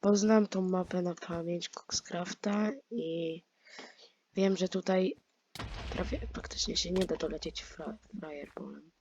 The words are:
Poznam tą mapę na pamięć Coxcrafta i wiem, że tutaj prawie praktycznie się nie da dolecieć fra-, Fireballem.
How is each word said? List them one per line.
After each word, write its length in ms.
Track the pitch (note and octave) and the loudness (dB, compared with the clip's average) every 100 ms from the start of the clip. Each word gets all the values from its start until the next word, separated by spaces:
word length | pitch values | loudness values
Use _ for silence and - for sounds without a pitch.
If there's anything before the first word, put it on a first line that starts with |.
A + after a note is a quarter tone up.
Poznam 460 | G3+ G#3 G#3+ A3 G#3 | 6 6 8 8 6
tą 140 | F#3+ | 2
mapę 400 | F#3 F#3 F3+ F#3 | 2 2 0 0
na 140 | F3+ E3+ | 0 -2
pamięć 540 | - E3+ E3+ F3 - | -6 -4 -2 -4 -4
Coxcrafta 1000 | - - - - F3 F3+ - G#3 G3+ G#3+ C#4 _ | -12 -6 -6 -4 -6 -6 -4 0 2 2 -2 _
i 500 | A#3 D#3+ E3 E3 E3 _ _ - - - - - _ _ - | -4 -2 -2 -2 -4 _ _ -20 -18 -18 -20 -20 _ _ 2
wiem, 220 | G3 F#3+ | 4 4
że 120 | F#3 | 2
tutaj 460 | F#3+ F#3 F#3+ F#3+ - _ _ _ - - - - | 0 2 4 4 0 _ _ _ -10 -8 -8 -6
prawie 380 | - - - - | -4 -2 -4 -6
praktycznie 440 | - - - - - | -8 -10 -6 -2 -2
się 140 | F3 | 0
nie 140 | F#3 F#3 | 0 2
da 100 | D#3 | 0
dolecieć 480 | D#3 D#3 E3 - | -2 -4 -6 -10
fra-, 340 | - - D#3+ A3 _ | -14 -12 -10 -10 _
Fireballem. 800 | G#3+ D#3+ D3 C#3+ - C3+ C#3+ D#3 _ | -12 -10 -10 -12 -12 -12 -12 -18 _